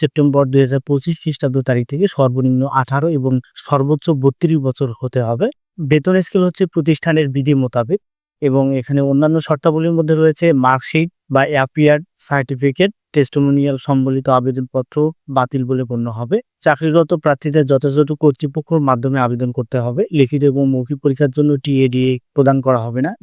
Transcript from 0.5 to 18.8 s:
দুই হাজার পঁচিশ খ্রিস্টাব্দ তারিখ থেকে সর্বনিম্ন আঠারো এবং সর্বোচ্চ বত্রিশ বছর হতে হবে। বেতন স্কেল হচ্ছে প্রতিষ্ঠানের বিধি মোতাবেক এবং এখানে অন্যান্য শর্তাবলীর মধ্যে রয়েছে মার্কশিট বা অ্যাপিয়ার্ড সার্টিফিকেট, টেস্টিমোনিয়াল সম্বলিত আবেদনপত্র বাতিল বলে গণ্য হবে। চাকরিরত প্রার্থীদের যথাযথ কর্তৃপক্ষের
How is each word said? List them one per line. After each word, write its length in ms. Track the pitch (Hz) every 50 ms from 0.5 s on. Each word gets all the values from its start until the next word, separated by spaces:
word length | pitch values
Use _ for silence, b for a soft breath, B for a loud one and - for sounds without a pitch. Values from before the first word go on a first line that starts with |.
দুই 80 | 131 135 135
হাজার 180 | 127 135 139 -
পঁচিশ 280 | - 143 139 - 170 165 -
খ্রিস্টাব্দ 340 | - 160 143 - - 135 127 135 127 -
তারিখ 160 | 127 120 120 -
থেকে 120 | 139 151 196 196 -
সর্বনিম্ন 480 | - 135 127 123 131 127 131 127 127 131 139 - 135
আঠারো 280 | 127 - 135 139 147 170 165 139
এবং 140 | 127 131 131 127 b b b - -
সর্বোচ্চ 420 | - 143 139 135 143 156 143 - - 160 135
বত্রিশ 360 | 131 139 131 - - 156 160 151 135
বছর 220 | 131 127 - 143 123 113 -
হতে 220 | - 123 - 127 120 113
হবে। 200 | 117 120 185 254 - _ _ _ _ - 160 135
বেতন 240 | 156 151 143 185 185 185
স্কেল 220 | 175 - - 196 180
হচ্ছে 200 | 180 170 - 190 170 -
প্রতিষ্ঠানের 520 | 170 147 156 156 - - 170 156 156 151 139
বিধি 260 | 127 139 135 143 147
মোতাবেক 460 | 135 131 123 - 120 117 113 175 214 _ _ _ _ _ _ _ _
এবং 220 | 151 139 131 135 135 135 135
এখানে 240 | 131 123 - 139 143 139 139
অন্যান্য 260 | 139 139 151 156 160 160 151 -
শর্তাবলীর 460 | 156 139 - 170 151 160 160 170 170 165
মধ্যে 160 | 160 151 160
রয়েছে 300 | 156 160 160 151 - 170 170 156 135 127
মার্কশিট 440 | 127 131 131 - - - 156 165 175 - _ _ -
বা 120 | 135 131 139 143
অ্যাপিয়ার্ড 500 | 147 135 135 127 - 156 151 147 147 151 170 - _ - - -
সার্টিফিকেট, 600 | 147 139 131 - 139 123 135 139 135 - 180 202 - _ _ _
টেস্টিমোনিয়াল 640 | - 151 139 - - 143 143 139 139 143 139 143 135 131 -
সম্বলিত 400 | - 139 135 131 135 135 135 131 - 131 127
আবেদনপত্র 580 | 123 131 127 131 127 - - 131 127 - - 147 151 156 160 _ _ - 135
বাতিল 260 | - - 127 - 135 127
বলে 180 | 123 131 127 127
গণ্য 220 | 117 120 120 117 120 110 110
হবে। 180 | 120 120 185 233 - _ _ _ -
চাকরিরত 460 | 160 147 - 160 160 151 170 165 - 175 160 -
প্রার্থীদের 400 | 156 143 - - 156 143 160 147 131
যথাযথ 400 | 143 131 135 143 135 147 151 143 156 -
কর্তৃপক্ষের 580 | - 151 131 - - 143 139 160 - - 165 160